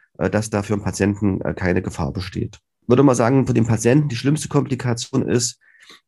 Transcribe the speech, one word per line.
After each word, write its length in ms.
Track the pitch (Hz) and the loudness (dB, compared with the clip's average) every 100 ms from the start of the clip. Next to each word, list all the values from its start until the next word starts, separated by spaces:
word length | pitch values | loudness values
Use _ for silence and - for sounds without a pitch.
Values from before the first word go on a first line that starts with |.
| _ - | _ -6
äh, 120 | 92 | -2
dass 200 | 104 107 | -2 -2
da 120 | 104 | -2
für 140 | 104 101 | -2 -2
den 80 | |
Patienten, 560 | 92 - 98 101 104 92 | -2 0 0 2 0 -2
äh, 120 | - | -4
keine 300 | 85 92 92 | -4 0 0
Gefahr 300 | - - 73 | -2 -4 -6
besteht. 480 | 71 92 - - - _ _ | -6 -8 -8 -8 -10 _ _
Ich 60 | - | 2
würde 140 | 120 | 4
mal 140 | 143 123 | 6 4
sagen, 300 | 117 135 131 | 2 2 2
für 80 | |
den 120 | 120 113 | 2 2
Patienten 420 | 110 117 147 151 | 2 4 4 2
die 80 | 120 | -2
schlimmste 320 | 135 151 - | -2 -2 -2
Komplikation 800 | 147 127 127 123 120 - 131 117 | -2 -2 -4 -4 -4 -4 -4 0
ist, 300 | 117 120 - _ _ - - | 0 -2 -8 _ _ -20 -20